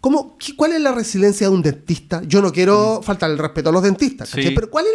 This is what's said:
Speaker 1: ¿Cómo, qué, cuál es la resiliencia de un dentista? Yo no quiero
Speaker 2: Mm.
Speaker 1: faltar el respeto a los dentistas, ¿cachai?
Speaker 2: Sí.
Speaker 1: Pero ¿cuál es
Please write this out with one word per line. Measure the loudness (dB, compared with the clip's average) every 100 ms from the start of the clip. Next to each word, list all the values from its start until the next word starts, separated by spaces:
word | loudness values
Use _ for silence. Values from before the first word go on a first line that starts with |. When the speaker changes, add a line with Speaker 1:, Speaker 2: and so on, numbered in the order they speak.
Speaker 1:
¿Cómo, | 2 0 -2 -12
qué, | -16 -2
cuál | 0
es | 2
la | 0
resiliencia | -2 -4 2 2 2 2
de |
un | 2
dentista? | 0 -4 -4 -6 -4 -8 0
Yo | 2
no | 2
quiero | 2 2 4 2 -2
Speaker 2:
Mm. |
Speaker 1:
faltar | -4 -4 -2
el | -2
respeto | -4 -2 0
a |
los | 2
dentistas, | 2 0 -2 -4 -10
¿cachai? | -2 0
Speaker 2:
Sí. |
Speaker 1:
Pero | 0 -2
¿cuál | -2
es | 0